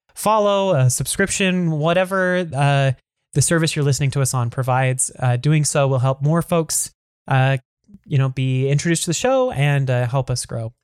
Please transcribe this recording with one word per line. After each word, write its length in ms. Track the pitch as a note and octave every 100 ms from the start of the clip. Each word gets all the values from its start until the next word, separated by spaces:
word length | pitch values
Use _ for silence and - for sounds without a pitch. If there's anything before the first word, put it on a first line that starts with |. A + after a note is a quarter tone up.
| _ -
follow, 600 | G3+ A3 G3+ G3 G3 D3+
a 140 | B2+
subscription, 840 | - C#3 - F#3+ - F#3+ F3+ E3+
whatever, 760 | D#3 D#3 F3 F#3 F#3+ F3+ F3+ F3
uh, 380 | C3 C#3+ C#3 C3+ B2 _ _ _
the 80 | C#3+
service 340 | - E3+ D#3+ D#3
you're 100 | C#3+
listening 260 | C3 C#3
to 100 | C#3
us 120 | C3
on 160 | C3 A#2
provides. 640 | C#3 B2+ B2+ C3 B2+ - -
Uh, 200 | B2+ B2
doing 260 | D3 D#3
so 240 | D3 D3+ C#3
will 120 | C3
help 220 | C3+ C3+
more 200 | C#3+ E3
folks, 500 | - E3+ D#3+ - - - _ _ -
uh, 300 | C3+ C3+ C3+ - _ _ - -
you 120 | C#3
know, 120 | C3+
be 380 | C3 C3 C3 C3+
introduced 360 | C#3+ E3+ E3
to 60 | -
the 40 |
show 360 | D3+ B3+ C4+ B3+
and, 380 | C3+ C#3+ C#3+ C3
uh, 180 | B2 B2
help 220 | C#3 C3
us 160 | B2 -
grow. 280 | B2 A2+ -